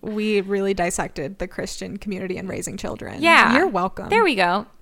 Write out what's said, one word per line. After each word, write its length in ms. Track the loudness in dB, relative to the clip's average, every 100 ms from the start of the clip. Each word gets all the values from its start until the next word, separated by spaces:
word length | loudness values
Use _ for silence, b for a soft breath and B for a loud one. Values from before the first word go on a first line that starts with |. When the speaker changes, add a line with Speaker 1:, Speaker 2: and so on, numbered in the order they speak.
Speaker 1:
we 400 | -6 -2 0 0
really 320 | 0 -2 0
dissected 640 | 0 0 -2 -6 -6 -8 -8
the 80 | -10
Christian 500 | -8 -8 -8 -10 -10
community 400 | -8 -8 -6 -8
and 120 | -8
raising 260 | -8 -8 -8
children. 460 | -8 -8 -10 0
Speaker 2:
Yeah. 340 | 6 6 8 6
Speaker 1:
You're 120 | 4
welcome. 420 | 0 -2 -4 0
Speaker 2:
There 140 | 2
we 100 | 4 4
go. 300 | 2 2 -4 -18